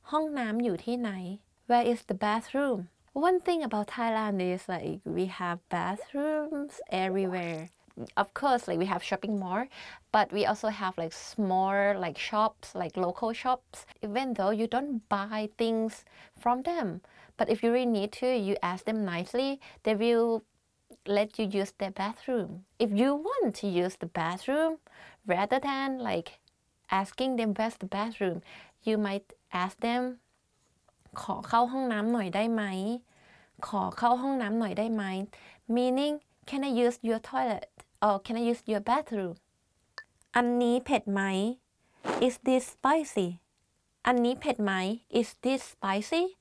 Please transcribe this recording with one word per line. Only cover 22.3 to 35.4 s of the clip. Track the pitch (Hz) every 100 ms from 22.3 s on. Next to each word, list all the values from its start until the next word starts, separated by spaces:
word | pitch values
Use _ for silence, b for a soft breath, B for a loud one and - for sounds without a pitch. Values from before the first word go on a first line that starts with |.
| 247 185 175 - _
If | 226
you | 202 262 285
want | 339 554 330 -
to | 202
use | 180 180 -
the | 170
bathroom, | 175 165 185 - 285 320 320 _ B B B 208
rather | 175 208 262
than, | 277 269 269 262
like, | 226 175 165 - _ _ _ _ -
asking | 190 196 - 262 247
them | 220 196
where's | 220 -
the | 185
bathroom, | 196 226 220 190 170 B B B _ -
You | 220 208
might | 202 _ - _ 180
ask | 185 - 233
them, | 240 254 247 _ _ _ _ _ _ _ _ _ -
"ข | -
อ | - -
เ |
ข้ | 233
า | 247
ห้ | 262
อ |
ง | 254
น้ | 214 220
ำ |
ห | 240
น่ |
อ | 190
ย | 196
ไ |
ด้ | 226
ไ | 226
ห |
ม? | 202 190 202 240 b b b b b - -
ข | 202
อ | 185 -
เ |
ข้ | 233
า | 247
ห้ | 269
อ |
ง | 269
น้ | 208
ำ | 226
ห |
น่ | 214
อ |
ย | 190
ไ |
ด้ | 220
ไ | 220
ห |
ม?" | 190 185 202 B